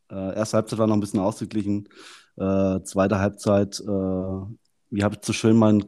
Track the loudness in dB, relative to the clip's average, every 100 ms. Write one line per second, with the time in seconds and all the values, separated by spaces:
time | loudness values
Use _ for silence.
0 | -16 -10 -6 -4 -2 -2 -2 0 2 2
1 | 0 0 0 -2 -6 -4 -2 -4 -6 -20
2 | -20 -20 _ -6 -2 2 2 0 -4 0
3 | 2 2 -2 -2 2 2 2 -4 -4 -2
4 | -2 -4 -4 -8 -10 -16 _ _ -8 -2
5 | -2 -2 -6 0 4 6 6 4